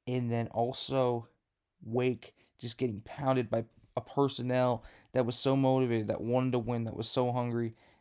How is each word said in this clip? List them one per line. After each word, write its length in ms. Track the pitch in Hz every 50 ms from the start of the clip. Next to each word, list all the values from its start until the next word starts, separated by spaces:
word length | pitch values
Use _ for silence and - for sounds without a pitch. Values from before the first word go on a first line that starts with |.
| _
and 240 | - 127 127 123 117
then 180 | 117 117 117 -
also 800 | - 107 117 123 131 - - - 135 135 127 123 120 117 113 - _ _ _ _ _ _ _ _ _ _ -
Wake 520 | 113 113 123 123 127 123 113 - - - _ _ _ _ _
just 180 | - 117 - -
getting 240 | 131 123 107 98 -
pounded 440 | - - - 143 131 131 127 120 113
by 140 | - 113 113 - _ _ _ _ _
a 60 | -
personnel 840 | - - - - 139 135 - - 123 123 127 127 127 123 120 113 - - - - - _ -
that 120 | 127 127
was 100 | 113 120
so 200 | - - 139 135
motivated, 540 | 135 135 131 131 131 131 123 117 113 107 104
that 120 | 107 -
wanted 300 | - 113 120 127 127 131
to 80 | 123 123
win, 240 | 110 113 123 117 113
that 140 | 113 107 -
was 100 | 110 -
so 240 | - 135 127 123
hungry. 420 | 120 127 120 120 117 120 117 113 113 - _ - _ _